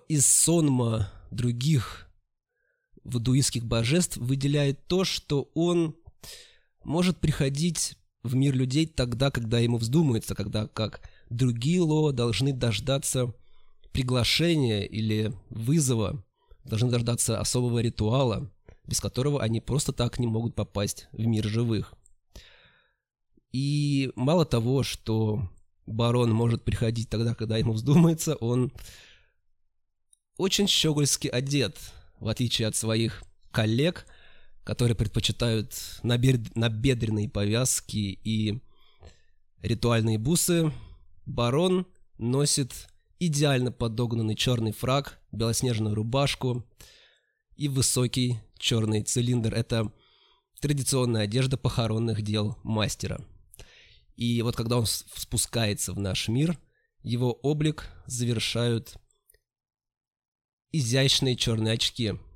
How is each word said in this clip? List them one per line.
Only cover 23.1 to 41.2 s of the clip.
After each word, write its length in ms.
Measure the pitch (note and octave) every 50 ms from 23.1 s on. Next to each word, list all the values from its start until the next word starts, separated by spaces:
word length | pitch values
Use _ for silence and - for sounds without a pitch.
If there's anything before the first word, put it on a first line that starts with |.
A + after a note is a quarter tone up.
| _ _ _ _ _ _ _ _ -
И 600 | B2+ C#3 C#3+ D3 D3 D3 C#3+ C#3+ C#3 C3+ B2 -
мало 280 | - B2 C#3+ E3 F#3 D#3
того, 380 | - - A#2 A2 B2 C3+ C3+ A#2+
что 680 | - - - - A2+ A2 A2 A2 G#2+ G#2+ G#2 G2 F2+ - - - _ _ _ _
барон 460 | - G#2+ A2 A#2 A#2+ A#2+ B2 A#2+ A#2 G#2+
может 300 | A2 A#2 A#2 A#2 - -
приходить 460 | - A2 - A#2+ A2+ A2+ A#2 A2+ -
тогда, 260 | - A2 A#2 A#2+ A#2
когда 220 | - A2+ - A2
ему 160 | A2+ A2 A2+ A2
вздумается, 600 | A2 A#2+ C3+ D3 F3 E3 E3 E3 D#3+ - D#3+ C#3+
он 360 | - A2+ A#2 B2 B2+ B2 - - - - - - - - - - - _ _ _ _ _ _ _ _ _ _ _ _ _ _ _ _ _ _ _ _ _ _ _
очень 320 | - E3+ - - - G3+ -
щегольски 600 | - - - D#3 D3 D3 D3 C3+ - - - C#3+
одет, 500 | - B2 C3+ C#3 C#3+ C#3+ A#2 G2 - - - - - - - - - -
в 100 | G2 G#2
отличие 400 | A2 - B2+ A#2 - - A2+ G#2+
от 80 | -
своих 480 | - - A2 A2+ A2+ A2+ A2 - - - - - _ - -
коллег, 560 | - - A2 G#2+ A2+ A#2+ D3 F3 F3 - - - - - - - - - - - - - -
которые 320 | - - - B2 A#2 A2+
предпочитают 800 | - A2+ G#2+ - A2+ - - G#2+ - A#2+ A#2 A2+ A2 G2+ - - - - - - - -
набер-, 480 | A2+ B2 A#2+ A#2+ C3+ C3 A#2+ A2 - -
набедренные 760 | A2+ A2+ A#2+ A2 G#2+ A2+ C#3 B2+ A#2 B2 G#2+ A2 G#2 G#2 A#2+
повязки 920 | - G#2 G2+ G2+ G#2+ A#2 C3 B2+ - - - - - G#2+ G#2 G2 F#2+ - -
и 400 | A2 A2 A2 G#2+ G#2 G2+ C3 - - - - - - _ - - - - _ - _ - _ _ _ _ _ -
ритуальные 560 | - A#2 - - A#2 A#2 A2+ A2 A2+ A2 G#2+
бусы. 540 | A2 C#3 F3 E3 - - F3 E3+ E3 D3+ C3+ - - - - - - - - -